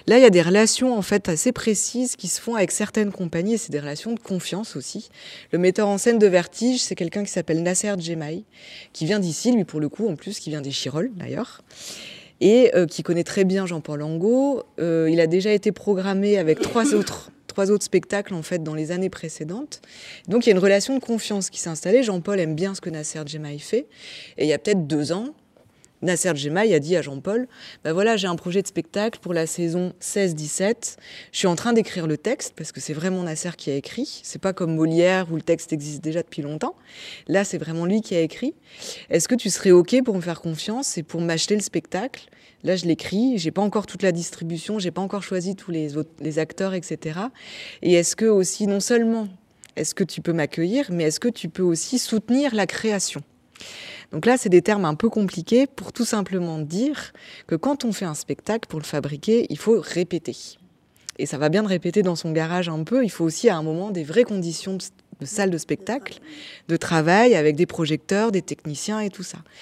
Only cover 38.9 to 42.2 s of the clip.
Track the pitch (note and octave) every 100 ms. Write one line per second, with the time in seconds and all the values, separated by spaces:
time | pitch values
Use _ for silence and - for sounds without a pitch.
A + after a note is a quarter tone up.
38.9 | - - E3+ - A#3+ G3 - G3 F3+ F3
39.9 | B3+ B3+ F#3+ E3+ D#3+ E3+ D#3 - A#3 C#4
40.9 | - D3+ E3 E3+ E3 - G#3 - A3 -
41.9 | F3+ B3 -